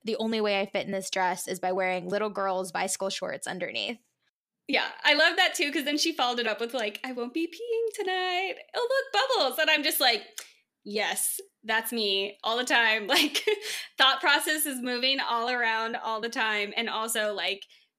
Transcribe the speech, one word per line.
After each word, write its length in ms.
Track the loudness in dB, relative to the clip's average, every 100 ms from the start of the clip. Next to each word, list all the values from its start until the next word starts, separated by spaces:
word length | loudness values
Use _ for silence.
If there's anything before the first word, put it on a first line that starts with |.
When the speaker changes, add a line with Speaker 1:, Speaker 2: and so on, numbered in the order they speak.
Speaker 1:
"The 120 | -6 -2
only 240 | 0 0
way 200 | 2 2
I 60 | 0
fit 200 | -2 -2
in 60 |
this 180 | -4 -2
dress 360 | 0 0 0 -4
is 140 | -4
by 120 | -2
wearing 360 | 0 0 0 -2
little 220 | -2 -2
girls' 420 | -2 -2 -2 -2
bicycle 380 | -2 -2 -2 -4
shorts 360 | -4 -6 -6 -8
underneath." 520 | -6 -6 -4 -4 -6 _ _ _ _ _ _ -2
Speaker 2:
Yeah, 220 | 0 0 0
I 120 | 4
love 220 | 6 6 6
that 180 | 2
too, 160 | 2 0
'cause 120 | 0
then 140 | 0 0
she 140 | 0
followed 260 | 0 0 0
it 80 | -2
up 140 | -2
with, 120 | -4
like, 280 | -2 -4 -4
"I 80 | -8
won't 220 | -6 -6
be 120 | -4 -4
peeing 460 | -6 -4 0 0
tonight. 640 | -2 -2 -2 0 -2 -2 -6 -8
Oh, 140 | -4 0
look, 400 | 0 2 0 2
bubbles." 300 | 2 2 2
And 100 | 2
I'm 120 | 2
just 180 | 2 2
like, 400 | 2 2 -2 -14 -16 _ _ _
"Yes, 560 | -6 -2 -2 0 -2 -4 -10 _
that's 280 | -2 -2 0
me 460 | 0 0 0 -2 -4
all 120 | -4 -2
the 80 |
time." 420 | 2 4 4 2 4
<laughs> 60 |
Like, 320 | 4 4 0 0 0 -2 -8 -6 4
thought 220 | 4 6
process 440 | 4 4 2 0 -2
is 140 | -4
moving 400 | -4 0 0 0
all 300 | 0 0 0
around 460 | 0 0 0 -2 -4
all 240 | -4 -4
the 80 | -4
time. 440 | -2 0 0 -2 -4
And 120 | -4
also, 460 | -4 -2 0 0
like, 320 | -2 -2 -4 -10 -20 _